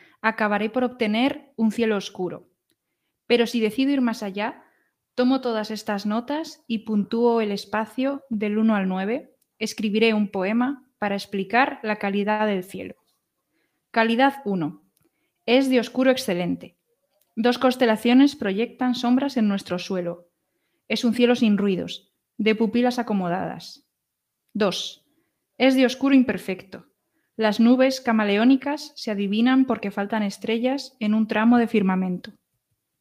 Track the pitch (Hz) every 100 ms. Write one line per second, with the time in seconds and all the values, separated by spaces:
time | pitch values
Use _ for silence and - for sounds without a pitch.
0 | _ _ 220 220 214 208 214 240 254 247
1 | 220 214 262 - - - 220 208 226 208
2 | - - 180 - - _ _ _ _ _
3 | _ _ _ 240 233 240 214 214 269 285
4 | 247 226 208 196 220 - _ _ _ _
5 | _ - 247 262 247 226 214 220 - 208
6 | 208 214 240 294 320 - _ 226 220 214
7 | 196 233 240 233 214 202 - 214 220 -
8 | 262 277 - 220 214 208 226 208 190 185
9 | 190 247 - _ _ _ 220 - 214 208
10 | 226 214 202 196 190 226 247 285 _ _
11 | 208 202 - 196 190 233 285 277 220 214
12 | 202 202 202 214 214 196 185 190 185 -
13 | _ _ _ _ _ _ _ _ _ 233
14 | 226 226 269 269 208 190 151 - _ _
15 | _ _ _ _ - 247 269 254 226 -
16 | 262 254 - 175 175 175 - _ _ _
17 | _ _ _ - 226 247 254 247 247 220
18 | 233 247 277 - 208 190 233 - 254 240
19 | 240 254 285 262 214 196 - 180 - 190
20 | 175 170 - _ _ _ _ _ _ 220
21 | 240 226 240 240 226 202 202 180 170 -
22 | _ _ _ _ 214 214 226 240 247 247
23 | 233 208 180 180 170 - - - _ _
24 | _ _ _ _ _ 202 208 175 - -
25 | _ _ _ _ _ _ 262 262 254 254
26 | 269 269 247 190 - 185 - - - _
27 | _ _ _ - 220 208 233 254 262 262
28 | - 220 208 202 240 269 285 294 - -
29 | - 202 202 208 240 262 262 220 202 196
30 | 202 220 208 - 208 226 247 277 - _
31 | 214 214 214 214 226 240 233 220 190 185
32 | 185 180 - - _ _ _ _ _ _